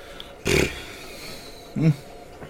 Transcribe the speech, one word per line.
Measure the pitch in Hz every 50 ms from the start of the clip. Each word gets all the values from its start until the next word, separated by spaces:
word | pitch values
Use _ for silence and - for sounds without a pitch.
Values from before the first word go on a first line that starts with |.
| - - - - - - - - - - 50 50 - - - - - - - - - - - - - - - - - - - - - - -
Hm. | - 143 165 139 - - - - - - - - - -